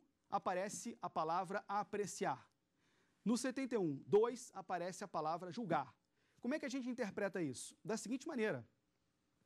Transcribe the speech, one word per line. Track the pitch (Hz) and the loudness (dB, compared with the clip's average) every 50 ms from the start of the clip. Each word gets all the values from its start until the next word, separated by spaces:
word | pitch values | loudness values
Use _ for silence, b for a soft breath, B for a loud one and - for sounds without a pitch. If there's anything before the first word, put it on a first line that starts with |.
| - _ _ _ _ _ | -12 _ _ _ _ _
aparece | - 202 - 214 185 180 190 208 - 180 - 240 220 - | -2 -2 0 0 0 0 -2 -2 -4 -6 -8 -10 -8 -6
a | - 175 | -8 -4
palavra | - 180 160 160 165 180 190 170 196 202 - - | 0 0 2 2 2 2 0 0 -2 -4 -2 -2
apreciar. | 202 208 202 - - 202 208 175 - - 190 165 139 120 - - _ _ _ _ b b b b b b b b b b - | -2 -2 -2 0 -2 -2 -2 -2 -2 0 0 2 0 0 -4 -12 _ _ _ _ b b b b b b b b b b 2
No | 196 240 | 4 4
setenta | 226 - 262 254 277 269 233 254 | 4 4 0 0 -2 -2 0 2
e | 226 | 2
um | 185 160 139 135 - | 2 2 0 -2 2
dois | - 151 208 220 240 254 226 - - - | 6 6 8 8 6 2 -2 -8 -12 -12
aparece | 190 185 - 190 175 170 185 175 - 214 | -10 -6 -4 -2 -2 -2 -4 -4 -6 -6
a | 185 | -4
palavra | - 175 156 156 165 175 180 185 | -2 0 0 0 0 -2 -4 -6
julgar. | 160 - 247 175 170 151 131 - - _ _ _ b b b b b b | -6 -6 0 2 2 2 2 0 -8 _ _ _ b b b b b b
Como | - 240 277 | -4 -2 -2
é | 320 | 0
que | 311 277 | -2 -2
a | |
gente | 220 277 240 247 | -4 -4 -4 -4
interpreta | 247 226 233 196 180 - 202 196 190 190 | -2 -2 -2 -2 -2 0 -2 0 0 0
isso? | 175 143 123 - - - - _ - | -2 -2 -2 -4 -8 -12 -14 _ -4
Da | 160 214 220 | -2 -2 -2
seguinte | - 190 247 262 - 330 | -2 -2 -4 -4 -4 -4
maneira. | 320 254 214 214 170 127 107 - _ _ _ _ _ _ _ _ _ _ _ _ _ _ _ | -2 0 2 2 0 -2 -4 -10 _ _ _ _ _ _ _ _ _ _ _ _ _ _ _